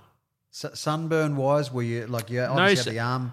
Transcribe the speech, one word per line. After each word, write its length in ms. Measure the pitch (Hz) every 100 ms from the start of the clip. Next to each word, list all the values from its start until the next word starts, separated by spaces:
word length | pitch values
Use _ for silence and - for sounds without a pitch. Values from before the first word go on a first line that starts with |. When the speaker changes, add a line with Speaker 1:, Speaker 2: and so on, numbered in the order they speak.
| _ _ _ _ _
Speaker 1:
S-, 120 | - 151 -
sunburn 600 | 151 156 160 160 151 139
wise, 340 | 135 147 135
were 100 | 123
you, 240 | 117 117 113
like, 220 | 120 110
you 120 | 123
Speaker 2:
No 100 | 123
Speaker 1:
obviously 240 | 139 196 185
Speaker 2:
su-, 140 | 120
Speaker 1:
had 60 | 113
the 20 |
arm? 320 | 120 131 123